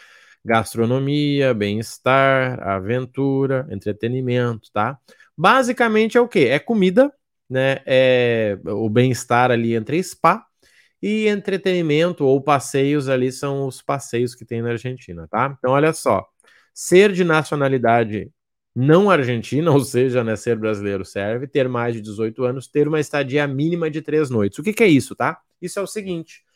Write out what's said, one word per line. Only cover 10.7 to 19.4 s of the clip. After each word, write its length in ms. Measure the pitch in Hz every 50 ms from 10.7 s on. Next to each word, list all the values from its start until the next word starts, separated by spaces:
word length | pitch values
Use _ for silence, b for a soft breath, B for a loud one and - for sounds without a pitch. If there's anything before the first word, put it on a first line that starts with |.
| b b b b b _
e 260 | - 202 214 220 214
entretenimento 960 | 214 208 196 - 196 196 180 - 190 180 175 165 151 147 156 170 180 165 - 143
ou 160 | 131 135 139
passeios 680 | 135 151 147 135 - - - 135 135 139 147 147 131 135
ali 220 | 135 127 127 131
são 340 | 127 - 147 139 139 139 139
os 160 | 135 - -
passeios 540 | - - 139 135 - - 120 120 123 120 -
que 100 | - 120
tem 160 | - 120 117
na 80 | 117 120
Argentina, 580 | 117 110 - 123 131 123 - - 87 85 82
tá? 300 | - 104 110 131 139 139
Então, 140 | - - 127
olha 200 | 135 143 151 160 151
só. 320 | - - 131 107 92 - - _ b b b b b b b b
Ser 380 | - - - 175 185 208 208
de 140 | 185 180 180
nacionalidade 1040 | 170 156 151 143 - 156 143 139 135 135 127 117 113 117 117 117 104 107 101 90 - - _ _ _ _ _ _ _ -
não 380 | 120 127 143 156 185 208 202
argentina, 580 | 180 151 127 120 120 113